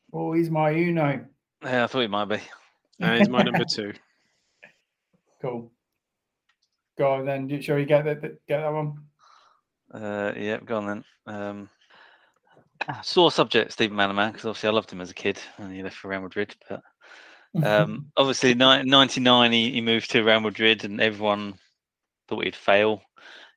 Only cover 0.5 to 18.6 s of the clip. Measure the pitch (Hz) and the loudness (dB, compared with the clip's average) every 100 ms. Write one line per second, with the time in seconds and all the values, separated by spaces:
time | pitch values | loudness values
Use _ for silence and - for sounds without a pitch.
0.5 | 156 156 160 175 170 147 139 - _ _ | 0 0 0 0 0 0 -2 -8 _ _
1.5 | _ 139 127 117 131 117 101 101 104 - | _ -4 -2 0 -2 -2 -2 -2 -4 -8
2.5 | - _ _ _ - 175 117 208 123 - | -20 _ _ _ -4 0 2 2 2 0
3.5 | - 120 - 104 - _ _ _ _ _ | 0 -2 -4 -8 -10 _ _ _ _ _
4.5 | _ - _ _ _ _ _ _ _ 135 | _ -20 _ _ _ _ _ _ _ -10
5.5 | 120 117 _ _ _ _ _ _ _ _ | -8 -12 _ _ _ _ _ _ _ _
6.5 | _ _ _ _ - 139 135 135 135 135 | _ _ _ _ -2 0 0 -2 -4 -4
7.5 | 143 143 143 143 147 151 147 156 - - | -6 -2 -2 4 2 2 -4 -8 -12 -4
8.5 | 151 156 156 151 147 - _ _ _ _ | -4 -2 -4 -6 -8 -16 _ _ _ _
9.5 | _ _ _ _ 113 107 104 101 - 104 | _ _ _ _ -12 -8 -6 -6 -6 -6
10.5 | 110 110 113 101 104 - _ - 104 101 | -6 -6 -6 -6 -8 -12 _ -14 -10 -10
11.5 | 101 101 _ _ - - _ _ _ _ | -10 -16 _ _ -20 -20 _ _ _ _
12.5 | _ _ - - 127 - - 170 - 139 | _ _ -14 -10 -10 -2 4 4 4 2
13.5 | 117 - - 110 104 98 101 107 107 113 | 2 0 -2 -2 0 -2 0 -4 -4 -10
14.5 | 101 107 107 104 92 87 - 101 95 - | -4 -2 -2 -2 -10 -14 -8 -6 -6 -10
15.5 | - 101 95 95 - 98 95 95 104 104 | -18 -14 -12 -12 -12 -10 -8 -8 -8 -8
16.5 | - - 101 - _ - - - - _ | -10 -14 -16 -16 _ -20 -20 -20 -20 _
17.5 | - 110 107 104 110 - - 135 127 131 | -2 2 4 2 -2 -6 0 2 2 2
18.5 | 120 | 4